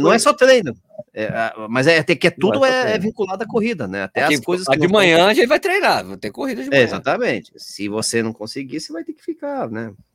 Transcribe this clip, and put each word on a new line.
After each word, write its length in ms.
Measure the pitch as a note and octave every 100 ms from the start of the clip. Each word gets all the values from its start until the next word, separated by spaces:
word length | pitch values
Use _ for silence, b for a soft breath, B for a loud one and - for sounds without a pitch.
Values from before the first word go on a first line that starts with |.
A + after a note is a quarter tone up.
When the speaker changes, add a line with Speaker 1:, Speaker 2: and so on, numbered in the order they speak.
Speaker 1:
não 60 | D#3
é 60 | A3+
Speaker 2:
depois 40 |
Speaker 1:
só 100 | C#4+
treino. 440 | D4 B3+ B3+ D#3+ A2+ _ - -
É, 140 | - G#2+
a, 420 | A#2 A2+ - A2
mas 200 | A#2+ C#3
é, 160 | E3
tem 120 | D3+ D#3
que 120 | F3
é 20 |
Speaker 2:
Não 60 | -
é 40 |
Speaker 1:
tudo 200 | F#3+ A3
Speaker 2:
só 60 | C4
Speaker 1:
é, 20 |
é 120 | B3+
Speaker 2:
treino. 180 | A#3 G#3+
Speaker 1:
vinculado 420 | G#3 - F#3+ F#3+
à 40 | A3
corrida, 400 | A#3 A3 F#3+ G2+
né? 160 | G2
Até 200 | F#2+ A2+ C#3+
Speaker 2:
Aqui, 100 | D3
Speaker 1:
as 40 |
coisas 260 | C#3 F3+ F3+
Speaker 2:
a 60 |
Speaker 1:
que 40 | C#3+
Speaker 2:
de 40 |
Speaker 1:
não 40 | F3
estão 140 | G#3
Speaker 2:
manhã 260 | F#3 E3 F#3+
a 60 |
gente 140 | C4+ A#3+
vai 120 | D4+
treinar, 460 | F#4+ G4 C4+ C#3 F#2
vai 120 | F#2+
ter 120 | G#2+
corrida 320 | - C4+ B3
de 60 | C4
Speaker 1:
É, 40 |
Speaker 2:
manhã. 120 | C#3
Speaker 1:
exatamente. 680 | A#2 G2+ C#3 F#3 A3+ A2 - -
Se 320 | - - G2+
você 320 | G#2+ A2 A#2
não 100 | A2
conseguir, 480 | A2 G#2+ C#3 C3+ D3+
você 140 | -
vai 100 | E4
ter 100 | E4
que 100 | D#4
ficar, 480 | - E4 C#4+ C#4 C#3
né? 200 | A2 A2+ G#2 _